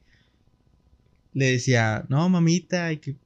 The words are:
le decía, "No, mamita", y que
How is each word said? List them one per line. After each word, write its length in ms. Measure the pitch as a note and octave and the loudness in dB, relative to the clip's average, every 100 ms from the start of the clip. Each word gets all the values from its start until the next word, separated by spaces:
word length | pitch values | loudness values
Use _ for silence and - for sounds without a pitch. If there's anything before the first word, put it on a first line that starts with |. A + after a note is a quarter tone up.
| _ _ _ _ _ _ _ _ _ _ _ _ _ | _ _ _ _ _ _ _ _ _ _ _ _ _
le 180 | - C3+ | -2 0
decía, 520 | B2+ B2+ A#2+ A2 G#2+ - | 0 2 2 2 -2 -2
"No, 180 | C3+ F3 | 0 2
mamita", 640 | F3+ E3 F3 F3 F3+ E3+ | 2 2 0 -2 -6 -4
y 60 | D#3 | -6
que 180 | - C#3 | -10 -14